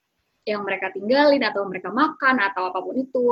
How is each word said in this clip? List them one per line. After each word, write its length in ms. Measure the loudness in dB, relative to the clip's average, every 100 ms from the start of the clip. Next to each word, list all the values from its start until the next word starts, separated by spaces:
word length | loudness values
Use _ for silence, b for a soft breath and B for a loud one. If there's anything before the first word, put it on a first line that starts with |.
| _ _ _ _ -6
yang 160 | -4
mereka 300 | -4 -4 -6
tinggalin 500 | -6 0 4 6 4
atau 220 | 2 -2 -6
mereka 240 | -6 -6
makan 500 | 0 -2 0 0 2
atau 260 | 0 0 -4
apapun 320 | -4 -6 -6
itu, 240 | -4 0 0